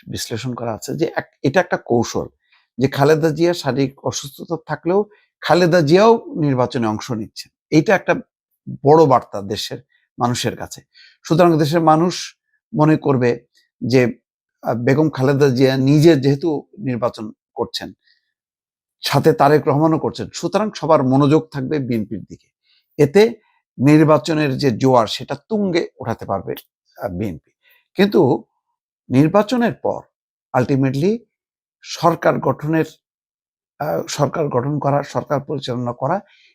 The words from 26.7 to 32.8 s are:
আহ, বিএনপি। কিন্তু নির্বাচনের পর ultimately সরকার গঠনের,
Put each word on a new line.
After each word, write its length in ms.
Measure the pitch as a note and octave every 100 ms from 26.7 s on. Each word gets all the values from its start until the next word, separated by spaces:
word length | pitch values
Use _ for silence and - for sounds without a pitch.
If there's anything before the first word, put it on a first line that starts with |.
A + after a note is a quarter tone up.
| _ _ -
আহ, 120 | A#2
বিএনপি। 420 | F2 G#2 D#2 _ _ _ _ _ -
কিন্তু 500 | G3+ G#3+ C3+ G3 - _ _ _ _ _ -
নির্বাচনের 640 | B2+ D#3 G3 G#3 B3 A3+
পর 280 | C3+ G2+ A2 - _ _ _ _
ultimately 640 | C3+ B2 C#3 C3+ C3+ F3+ A#3 - _ _ _ _ _
সরকার 580 | - - E3 E3 E3+ C#3+
গঠনের, 460 | D3 C3 D3 D#3+